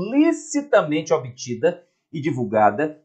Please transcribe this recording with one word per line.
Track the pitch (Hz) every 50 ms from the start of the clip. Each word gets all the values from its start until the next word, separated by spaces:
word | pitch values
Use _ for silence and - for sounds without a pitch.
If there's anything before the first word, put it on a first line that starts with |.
| 185 214 254
licitamente | 285 320 339 320 - - - - 285 285 - 240 202 170 147 151 165 165 -
obtida | 165 147 131 123 - - - 123 120 117 147 175 170 - - _ _ _ _ _ -
e | 156
divulgada | 135 160 131 127 117 101 110 107 107 104 104 135 156 151 - - _